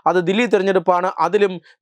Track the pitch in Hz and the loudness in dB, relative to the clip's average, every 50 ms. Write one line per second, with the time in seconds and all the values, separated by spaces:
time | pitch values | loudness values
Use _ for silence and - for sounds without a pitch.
0 | _ 165 170 185 175 170 196 220 240 202 220 196 190 196 190 190 165 185 180 175 | _ 0 0 0 0 0 0 0 0 0 0 0 0 0 0 2 2 2 0 0
1 | 180 185 - - 160 170 185 208 202 190 185 165 - _ _ _ | -2 -4 -2 -2 -2 0 2 0 0 0 -2 -8 -14 _ _ _